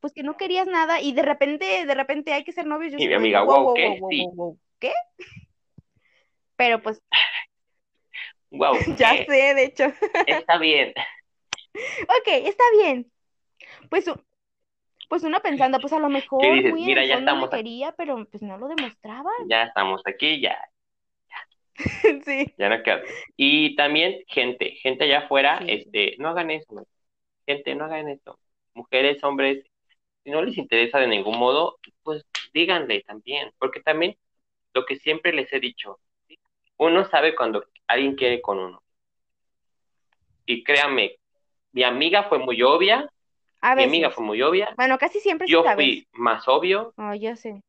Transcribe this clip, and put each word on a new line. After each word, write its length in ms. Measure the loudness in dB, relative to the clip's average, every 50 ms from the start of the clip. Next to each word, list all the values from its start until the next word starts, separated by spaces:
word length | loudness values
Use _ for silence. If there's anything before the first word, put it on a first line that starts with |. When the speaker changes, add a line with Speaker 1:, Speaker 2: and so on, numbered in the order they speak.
Speaker 1:
pues, 120 | -10 -10 -10
que 100 | -8 -8
no 120 | -8 -8 -6
querías 280 | -4 -2 -2 -2 -2 0
nada, 320 | 0 0 0 2 0 -2 -2
y 100 | -2 0
de 80 | 0 2
repente, 640 | 2 2 2 0 0 0 -4 -4 -2 -2 -2 0
de 80 | -2 -2
repente, 360 | -2 -2 -4 -4 -6 -4 -4 -4
"Hay 100 | -4 -4
que 80 | -6 -10
ser 140 | -8 -6
novios", 260 | -6 -6 -6 -6 -8 -4
yo 60 | -4
Speaker 2:
Y 40 | -2
Speaker 1:
así 60 | 0
Speaker 2:
mi 60 | 2
Speaker 1:
como 80 | 2 2
de 80 | 4
que, 60 | 4
Speaker 2:
amiga, 40 | 4 4
Speaker 1:
"Guau, 180 | 6 6 6
Speaker 2:
"Guau, 40 | 6
Speaker 1:
guau, 120 | 4 2
Speaker 2:
¿qué?". 60 | 2 0
Speaker 1:
guau, 140 | 0 -2 -4
guau, 140 | -6 -4 -4
Speaker 2:
Sí. 140 | -4 -4 -6
Speaker 1:
guau, 20 | -6
guau, 220 | -8 -10 -10 -10 _ _ _ _ _
¿qué?". 120 | -8 -6 -6 -6 -8 _ _ _ -20 -20 -20 -20 -20 _ _ _ _ _ _ -20 _ _ _ _ _ _ _ _ _ _ _ _ _ _ _
Pero, 260 | _ 2 2 2 0 -2
pues, 200 | -6 -10 -10 _ _ 0 2 2 2 -2 -8 -12 _ _ _ _ _ _ _ _ _ _ _ _ _ _ -18 -18 -18 -20 _ _ _
Speaker 2:
"Guau, 260 | -4 0 2 2 4 2
Speaker 1:
<laughs> 180 | 0 -2 2 4
ya 180 | 4 6 6
Speaker 2:
¿qué?". 100 | 4 2
Speaker 1:
sé, 280 | 2 4 4 6 6 4
de 100 | 4 2
hecho. 200 | 0 2 0 0
<laughs> 420 | 0 0 -2 -4 -2 0 0 0
Speaker 2:
Está 320 | 2 0 -2 2 2 2 4
bien. 360 | 4 4 4 4 2 0 -2 -8 -10 -10 -10 -18 _ _ _ _ _ _ -14 -14 -14 _ _ -12 -12 -10 -8 -10 0 2
Speaker 1:
Ok, 180 | 2 2 4 2 0 2 0
está 180 | -2 0 4 4 6 8 6
bien. 320 | 6 6 2 -2 -4 _ _ _ _ _ _ _ _ _ _ _ -20 -20 -20 -20 -12 -2
Pues, 180 | -2 -2 -2 -2
u-, 140 | -8 -8 _ _ _ _ _ _ _ _ _ _ _ _ _ _ _ _ -10 _
pues 140 | -4 -4 -2
uno 160 | 0 -2 -2 -2
pensando, 380 | -2 0 0 0 2 2 0
pues, 120 | -2 -2 -2
a 60 | -2
lo 100 | 0 0 -2 -2 -4 -2 0 2
Speaker 2:
¿Qué 120 | 4 4
Speaker 1:
mejor 0 |
Speaker 2:
dices? 240 | 4 4 4 2 0
Speaker 1:
muy 100 | 0 0
en 60 | 0
Speaker 2:
"Mira, 140 | 2 2 2
Speaker 1:
el 20 |
Speaker 2:
ya 80 | 2 0
Speaker 1:
fondo 220 | 0 2 0 0
me 120 | 0 -2 -4
Speaker 2:
estamos 40 | -4
aquí. 100 | -6 -6
Speaker 1:
quería, 300 | -8 -8 -8 -8 -8 -6
pero, 300 | _ -6 -6 -6 -8 -8 _
pues, 120 | _ -16 -14
no 160 | -14 -14 -12
lo 100 | -12 -10
demostraba. 600 | -6 -6 -8 -8 -10 _ _ -18 -16 -10 -8 -8 -8 -8 -4 -2
Speaker 2:
Ya 160 | 0 0 0
estamos 380 | 0 -2 -2 -2 -2 -2 -4 -6
aquí, 340 | -8 -6 -4 -2 -2 -2 0
ya. 160 | -2 -4 -4 -4 -10 -16 _ _ _ _ _ _ _ _ _ _ _ _ -18 -18 -18 _ _ _ _ _ _
Speaker 1:
<laughs> 480 | -8 -6 -6 -6 2 2 2 2 2 -4
Sí. 300 | -6 -2 -2 -2 -4 _ _
Speaker 2:
Ya 100 | 0 0
no 140 | 0 0 2
queda". 200 | 0 -2 -2 -2 -10 -14 -16 -18 -20 _
Y 380 | 0 2 4 4 4 2 2 2
también, 460 | 2 0 2 2 2 0 0 -2 -6 -12 _
gente, 440 | -2 0 0 0 -2 -4 -6 -6 -6 -4 -4
gente 220 | -4 -2 0 2
allá 160 | 2 2 2
afuera, 380 | 0 0 0 2 4 2 2 0
Speaker 1:
Sí. 80 | -2
Speaker 2:
este, 500 | -6 -6 -6 -6 -6 -2 0 0 0 -2 -4
no 100 | -6 -6
hagan 220 | -4 -4 -4 -6
eso, 240 | -6 -8 -8 _ -20
man. 100 | -20 -20 _ _ _ _ _ _ _ _ _ _ _ _
Gente, 280 | -8 -8 -6 -6 -10 -8
no 100 | -8 -8
hagan 220 | -8 -8 -8 -8 -10
eso. 280 | -12 -12 _ -20 -20 _ _ _ _ _ _ _ _
Mujeres, 480 | -20 -14 _ -2 0 2 2 0 0 -4
hombres, 400 | -4 -2 0 0 -2 -2 -2 -8 _ _ _ _ _ _ _ _ _ _ _ _
si 60 | -6
no 120 | -4 -4 -4
les 140 | -4 -6 -8
interesa 400 | -6 0 2 2 2 2 2 0
de 80 | 0 2
ningún 300 | 0 -2 -2 -4 -2 0
modo, 400 | 0 0 2 2 0 -2 -4 _ _ -20 _ _ _
pues 220 | -10 -10 -10 -12 _ _ -14 -14 -8 _
díganle 480 | -2 0 0 0 -2 -2 -2 -4 -4 -6
también, 500 | -8 -20 -20 _ -10 -8 -8 -8 -10 _ _
porque 220 | -6 -6 -6 -4
también 360 | _ -2 0 0 -2 -4 -4 _ _ _ _ _ _ _ _ _ _ _ _
lo 120 | -4 -4
que 100 | -4 -8
siempre 360 | -6 _ -4 -4 -2 _ -2 -2
les 200 | -2 -4 -4 -6
he 80 | -6
dicho, 400 | -6 -6 -10 -12 -16 -16 -16 _ _ _ _ _ _ _ -20 _ _ _ _ _ _ _ _ _
uno 260 | 2 4 4 4 2
sabe 280 | 2 2 2 2 2 2
cuando 280 | 0 -2 -2 -2 -4 -6 _ _ _ _
alguien 300 | _ 0 2 2 0 0
quiere 240 | 0 0 0 0 0 -2
con 160 | -4 -4 -4
uno. 240 | -6 -8 -12 -18 _ _ _ _ _ _ _ _ _ _ _ _ _ _ _ _ _ _ _ _ _ _ _ _ _ _ _ _ _ _ _ _ _
Y 180 | -4 -4 -4 0
créame, 520 | 2 2 2 2 2 2 0 0 -2 -4 _ _ _ _ _ _ _ _ _ _ _ _
mi 100 | 0 0
amiga 400 | 0 2 0 0 2 2 2 2
fue 140 | 2 0 0
muy 240 | 0 -2 0 2 4
obvia, 480 | 4 6 6 4 4 2 2 0 -6 _ _ _ _ _ _ _ _ _ _ 0
Speaker 1:
A 120 | 2 4
Speaker 2:
mi 100 | 4 4
amiga 240 | 2 2 2 0 0
Speaker 1:
veces. 60 | -2
Speaker 2:
fue 100 | -2 -6
muy 180 | -4 -2 0 0
obvia, 340 | 2 2 0 -2 -2 -2
Speaker 1:
Bueno, 220 | -2 0 0 2 0
casi 220 | 0 -2 -2 -2
siempre 280 | -2 -2 -2 -2 0 2
sí 40 | 4
Speaker 2:
yo 100 | 4 4
Speaker 1:
sabes. 140 | 4 2
Speaker 2:
fui 320 | 4 2 2 0 -2 -6 _ _
más 340 | -2 0 0 0 0 2 2
obvio, 460 | 2 2 2 0 0 0 -2 -8 _ -12
Speaker 1:
Oh, 160 | -10 -8 -8
yo 200 | -6 -8 -8 -10
sé. 260 | -8 _ -16 -16 -16 _